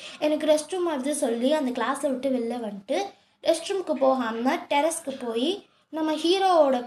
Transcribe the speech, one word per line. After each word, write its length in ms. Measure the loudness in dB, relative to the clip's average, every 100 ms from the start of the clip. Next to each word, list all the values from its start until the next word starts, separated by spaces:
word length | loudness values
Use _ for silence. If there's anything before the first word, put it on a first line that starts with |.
| -18 -4
"எனக்கு 280 | -2 0 2
ரெஸ்ட் 280 | 2 2
ரூம் 160 | -4 -2
வருது" 200 | -2 -2
சொல்லி 400 | -2 -2 0 2
அந்த 180 | 2 0
கிளாஸை 380 | -2 -2 -2 -2
விட்டு 220 | -2 -2
வெளில 260 | -2 -2 -4
வந்துட்டு 400 | -8 -8 -4 -4 -4 -10 _ _
ரெஸ்ட் 260 | 0 0 0
ரூமுக்கு 240 | -4 -2
போகாம 640 | 2 2 2 0 0 0 0 0
டெரஸ்க்கு 460 | 2 2 -2 -8 -8
போய் 300 | -4 -2 -2 -2 -8 _ -12
நம்ம 180 | -4 -2
ஹீரோவோட 600 | 0 2 2 4 6 6 2